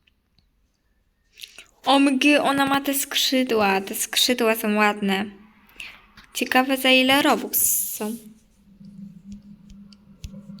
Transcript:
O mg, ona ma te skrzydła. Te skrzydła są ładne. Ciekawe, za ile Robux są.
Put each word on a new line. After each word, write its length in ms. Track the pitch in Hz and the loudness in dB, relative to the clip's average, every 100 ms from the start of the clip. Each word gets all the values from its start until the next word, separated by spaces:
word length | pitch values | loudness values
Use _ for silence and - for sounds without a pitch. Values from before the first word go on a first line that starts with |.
| _ _ _ _ _ _ _ _ _ _ _ _ _ - - - - _ 262 | _ _ _ _ _ _ _ _ _ _ _ _ _ -20 -20 -20 -20 _ 2
O 140 | 277 | 4
mg, 440 | 277 254 294 294 | 4 4 4 4
ona 220 | - 277 277 | 2 0 0
ma 160 | 277 | 0
te 120 | 277 | -2
skrzydła. 880 | 277 - - - 262 254 226 196 196 | -4 -4 -4 0 0 0 0 2 0
Te 140 | 196 226 | -2 -8
skrzydła 600 | - - - 247 226 226 | -4 0 0 2 0 0
są 200 | 214 208 | 0 2
ładne. 500 | 208 208 196 190 208 - - _ _ - - - _ - - | 2 2 -2 -2 -4 -12 -20 _ _ -20 -20 -20 _ -20 -16
Ciekawe, 440 | - 247 254 269 262 | -8 0 0 2 0
za 120 | 262 | 2
ile 320 | 262 262 277 | 4 4 4
Robux 640 | 302 220 - - - - - - | 2 0 -2 -2 0 -2 -6 -8
są. 200 | 214 233 - - _ _ _ _ - - - - - - - - - - - - - - - - - - | -8 -8 -14 -20 _ _ _ _ -20 -20 -20 -20 -20 -20 -20 -20 -20 -20 -20 -20 -20 -18 -18 -18 -20 -8